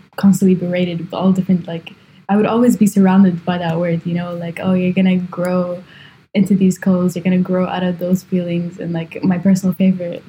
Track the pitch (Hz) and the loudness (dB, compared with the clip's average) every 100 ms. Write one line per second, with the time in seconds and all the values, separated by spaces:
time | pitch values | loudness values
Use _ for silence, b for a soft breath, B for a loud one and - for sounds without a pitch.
0 | - - 196 185 190 180 175 180 175 170 | -16 0 2 4 2 2 0 -2 -2 -4
1 | 170 185 190 190 185 180 170 165 - - | -8 -2 0 2 2 -2 -2 -12 -14 -20
2 | b b - 202 214 226 247 240 202 196 | b b -2 0 0 2 2 4 2 4
3 | 190 190 190 170 - 175 170 165 175 165 | 4 6 4 2 -4 -4 -2 -2 -2 -2
4 | 175 170 175 175 170 170 185 185 180 185 | -4 -4 -6 -8 -10 -6 -2 0 0 2
5 | 185 185 180 - 180 180 175 180 - B | 2 2 -2 -6 -2 -2 -2 -6 -14 B
6 | B B B 208 190 196 190 180 196 180 | B B B -2 2 4 2 2 0 2
7 | 180 175 185 185 180 185 180 180 180 170 | 0 -2 0 0 0 0 -2 -2 -4 -4
8 | 175 185 - 180 175 175 170 - 170 165 | -2 -2 -2 -4 -2 -4 -6 -8 -8 -6
9 | 165 - 190 175 190 190 185 175 190 180 | -8 -4 -2 0 2 2 0 2 0 0
10 | 175 - | -4 -10